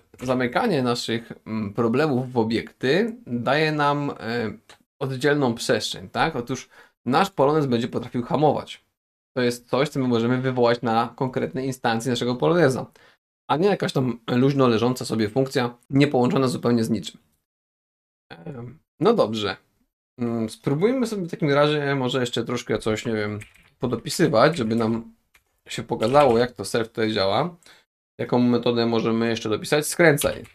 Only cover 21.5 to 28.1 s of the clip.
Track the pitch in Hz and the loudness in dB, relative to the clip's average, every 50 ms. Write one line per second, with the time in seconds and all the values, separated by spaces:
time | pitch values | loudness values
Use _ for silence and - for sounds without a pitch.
21.5 | 139 143 147 151 151 147 143 139 139 135 127 123 127 131 123 120 - 123 110 - | 2 2 2 2 2 0 -2 -2 -2 -2 -2 -2 -2 -2 -2 -2 -2 -4 -4 -4
22.5 | 123 120 - - 117 107 - 113 107 107 - 123 110 107 104 104 104 104 - - | -6 -6 -4 -4 -4 -2 -2 -2 -2 -2 -2 -4 -4 -2 -4 -4 -6 -8 -12 -16
23.5 | _ _ _ _ _ - - 123 131 120 - 156 - - 170 147 147 110 127 156 | _ _ _ _ _ -6 -4 -4 -4 -4 -6 -8 -2 0 0 2 4 6 4 4
24.5 | 165 170 113 110 113 117 113 110 117 113 113 - - _ _ _ _ _ _ _ | 4 2 -2 -2 0 0 0 0 0 -2 -4 -10 -20 _ _ _ _ _ _ _
25.5 | _ _ _ - - - 117 - 123 - 117 113 135 147 147 131 113 113 123 123 | _ _ _ -14 -12 -12 -6 -6 -4 -2 -2 2 6 6 6 6 6 4 2 0
26.5 | - - 98 - - 117 113 - - - 110 110 110 104 95 98 101 120 151 175 | -2 -10 -10 -4 -2 -4 -4 -4 -4 -4 -2 -2 0 0 0 0 0 0 -2 -2
27.5 | 170 - _ - - _ _ _ _ _ _ _ | -6 -12 _ -20 -20 _ _ _ _ _ _ _